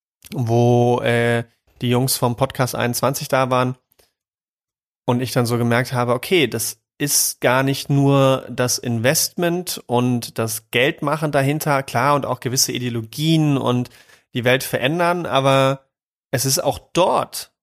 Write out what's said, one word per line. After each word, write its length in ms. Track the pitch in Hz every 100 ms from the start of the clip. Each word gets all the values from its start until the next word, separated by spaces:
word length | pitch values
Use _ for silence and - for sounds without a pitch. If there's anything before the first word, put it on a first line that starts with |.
| _ _ -
wo, 680 | 147 113 117 120 120 120 120
äh, 420 | 120 117 117 117 117 _ _ -
die 80 | 127
Jungs 280 | 123 135 -
vom 180 | 123 117
Podcast 400 | 135 - 127 113
einundzwanzig 520 | 120 120 127 139 151
da 220 | 135 131
waren 260 | 127 127 127 _ _ _ _ _ _ _ _ _ _ _ _ -
und 160 | 123
ich 100 | 127
dann 140 | 131 117
so 120 | 120
gemerkt 360 | 120 117 131
habe, 200 | 127 123
okay, 340 | 123 - 185 127
das 340 | 113 - - _ -
ist 440 | 147 - - -
gar 220 | 135 127
nicht 260 | 135 135 -
nur 560 | 139 139 139 135 131 -
das 280 | 123 123 -
Investment 1080 | 127 117 120 160 - - 170 175 175 - -
und 520 | 120 123 123 - -
das 340 | 113 - -
Geldmachen 600 | 120 135 170 147 151 156
dahinter, 520 | 139 135 151 156 139
klar, 320 | 135 120 135 143
und 100 | 120
auch 140 | 120
gewisse 320 | 131 131 -
Ideologien 840 | 123 123 117 110 - 160 160 151 139
und 320 | 120 123 120 - _ _ _
die 100 | 123
Welt 200 | 120 131
verändern, 640 | - - 127 170 170 175 160
aber 600 | 131 135 135 135 139 _ _ _ _ _
es 140 | 127 135
ist 140 | -
auch 200 | 143 120 -
dort 580 | - 196 247 135 - - _